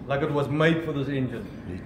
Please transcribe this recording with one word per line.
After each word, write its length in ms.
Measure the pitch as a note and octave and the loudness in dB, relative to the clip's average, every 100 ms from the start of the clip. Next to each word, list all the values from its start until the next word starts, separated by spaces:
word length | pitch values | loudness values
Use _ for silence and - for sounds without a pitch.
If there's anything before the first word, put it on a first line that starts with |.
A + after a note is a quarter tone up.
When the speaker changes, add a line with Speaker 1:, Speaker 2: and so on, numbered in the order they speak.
| - | -2
Speaker 1:
like 140 | C3+ | 0
it 100 | D3+ | 2
was 180 | C#3+ B2 | 2 2
made 360 | D3 D#3+ D#3+ | 4 4 4
for 80 | D#3 | 0
this 160 | C#3+ C3 | -2 0
engine. 380 | C#3 B2+ A2+ G2 - - | 0 -2 -4 -8 -12 -10
Speaker 2:
Me 140 | F2+ | -10